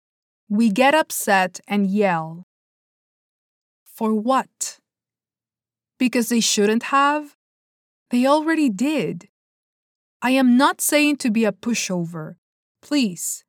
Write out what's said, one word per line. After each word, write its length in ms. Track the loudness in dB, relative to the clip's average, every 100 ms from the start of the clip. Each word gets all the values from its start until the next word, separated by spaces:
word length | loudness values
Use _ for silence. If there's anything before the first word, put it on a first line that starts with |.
| _ _ _ _ -4
we 220 | 0 2
get 240 | 4 2
upset 680 | 2 -2 -6 0 0 0 -6 -4
and 200 | -2 0
yell. 580 | 0 0 -2 -6 -16 -20 _ _ _ _ _ _ _ _ _ _ _ _ _ _
For 300 | -6 -2 -2
what? 640 | 0 -2 -2 _ -12 -12 _ _ _ _ _ _ _ _ _ _ _ -4
Because 300 | -2 0 0
they 100 | 0
shouldn't 440 | 0 0 0 0
have? 520 | 0 0 2 0 -8 _ _ _ _ _ _ _ -4
They 160 | 0 2
already 440 | 2 2 0 0
did. 580 | 0 -2 -2 -4 -8 -16 _ _ _ _ _ _ _ _ _
I 80 | 0
am 260 | 2 4 4
not 240 | 4 0
saying 360 | 0 2 2 0
to 120 | -2
be 160 | 0 0
a 60 |
pushover. 880 | -2 -6 -6 -4 -6 -6 -10 -14 -18 _ _ _ _
Please, 640 | -4 -2 -2 -4 -10 -10